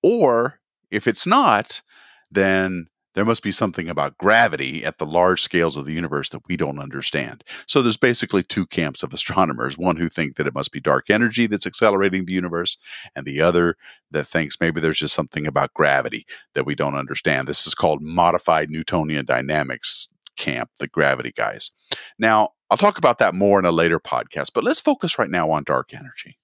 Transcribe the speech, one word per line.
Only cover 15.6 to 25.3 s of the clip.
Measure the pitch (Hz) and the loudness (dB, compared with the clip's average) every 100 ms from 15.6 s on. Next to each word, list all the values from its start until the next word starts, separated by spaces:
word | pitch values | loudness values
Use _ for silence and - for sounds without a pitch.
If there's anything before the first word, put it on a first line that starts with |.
| 69 | -2
gravity | - 76 67 62 57 - - _ | 2 2 2 0 -8 -12 -20 _
that | 73 | -6
we | 65 | -4
don't | 71 73 | -2 -2
understand. | 69 67 69 - 67 67 | -2 -6 -4 -2 -2 0
This | 71 - | 2 2
is | |
called | - 87 73 | 2 0 0
modified | 76 85 85 87 - 80 76 | -2 2 2 4 2 2 0
Newtonian | 78 80 90 76 73 62 | -6 -4 -2 -2 -4 0
dynamics | 62 67 76 67 60 - - - _ - - | -2 0 -2 -2 -4 -2 -2 -4 _ -20 -8
camp, | - 60 - _ | -6 -6 -8 _
the | 71 | -6
gravity | - 71 64 60 - | 0 0 0 -4 -6
guys. | 57 50 - _ _ - - _ | -6 -4 -8 _ _ -10 -10 _
Now, | 110 110 107 _ _ | 2 4 2 _ _
I'll | - | 2
talk | 202 196 | 2 4
about | 156 120 | 2 4
that | 104 | 2
more | 90 101 101 | 4 4 4
in | 90 | 4
a | |
later | 85 85 82 | 4 2 2
podcast, | - 62 58 76 69 | -2 -6 -4 -6 -4
but | - | -2
let's | 220 - | 0 0
focus | - 277 170 - | 0 0 -2 -2
right | |
now | 98 | -2